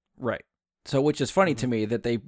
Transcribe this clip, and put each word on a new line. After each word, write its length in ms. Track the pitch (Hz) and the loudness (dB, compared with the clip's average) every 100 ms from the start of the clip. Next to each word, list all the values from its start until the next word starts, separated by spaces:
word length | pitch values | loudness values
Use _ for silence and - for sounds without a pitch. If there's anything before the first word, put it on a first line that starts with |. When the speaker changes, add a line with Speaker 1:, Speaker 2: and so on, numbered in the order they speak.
| _ - | _ -8
Speaker 1:
Right. 280 | 120 98 - _ _ _ | -6 -6 -8 _ _ _
So, 160 | - 139 | -2 2
which 200 | 143 147 | 2 2
is 100 | 131 | 0
funny 240 | - 185 | 2 2
to 80 | 123 127 | 2 0
Speaker 2:
Mm-hmm. 40 | |
Speaker 1:
me 140 | 113 107 | 0 0
that 160 | 117 | -2
they 160 | 120 117 | 0 -2